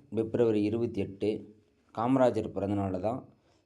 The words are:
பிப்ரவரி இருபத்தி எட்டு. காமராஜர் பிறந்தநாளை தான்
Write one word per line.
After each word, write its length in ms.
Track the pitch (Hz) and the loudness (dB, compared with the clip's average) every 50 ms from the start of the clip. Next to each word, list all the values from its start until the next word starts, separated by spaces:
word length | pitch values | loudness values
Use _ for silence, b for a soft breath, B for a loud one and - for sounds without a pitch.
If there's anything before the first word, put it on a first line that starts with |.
| - _ 104 | -16 _ -2
பிப்ரவரி 480 | 110 113 110 - 120 120 113 107 104 104 | -2 -2 0 2 2 4 4 4 2 2
இருபத்தி 380 | 104 110 117 120 120 - 98 | 0 0 -2 -2 -2 -2 -4
எட்டு. 540 | 95 87 95 - 101 104 107 - - - - _ _ _ _ _ _ _ - | -6 -6 -6 -4 -2 -2 -2 -4 -8 -14 -20 _ _ _ _ _ _ _ -6
காமராஜர் 600 | 110 113 123 135 131 127 120 101 107 90 82 - | -4 0 2 4 4 4 4 4 0 -4 -4 -4
பிறந்தநாளை 440 | 92 98 98 101 101 98 95 92 90 | -4 -2 0 0 0 0 -2 -2 -2
தான் 280 | 92 107 123 139 - - _ _ _ _ _ _ _ | -2 -4 -4 -4 -10 -16 _ _ _ _ _ _ _